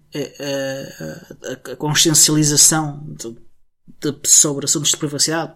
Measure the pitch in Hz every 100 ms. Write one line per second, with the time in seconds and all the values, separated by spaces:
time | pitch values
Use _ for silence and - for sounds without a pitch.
0 | _ 156 139 - 143 139 135 135 135 -
1 | 160 - - - - 127 - 123 151 147
2 | 170 151 - 151 147 147 - 160 151 143
3 | 147 - 117 117 - - _ _ - -
4 | 147 135 - - 156 143 139 160 147 -
5 | 151 143 - 160 151